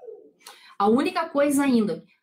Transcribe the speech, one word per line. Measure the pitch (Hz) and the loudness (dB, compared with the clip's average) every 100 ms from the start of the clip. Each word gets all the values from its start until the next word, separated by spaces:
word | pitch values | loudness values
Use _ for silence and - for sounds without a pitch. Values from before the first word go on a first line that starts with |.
| - - - _ - - - - | -20 -20 -20 _ -20 -20 -16 -2
A | 202 | 2
única | 240 330 370 330 | 2 0 -2 -4
coisa | 285 285 277 | 0 0 2
ainda, | 277 240 196 165 - _ | 2 2 0 -4 -12 _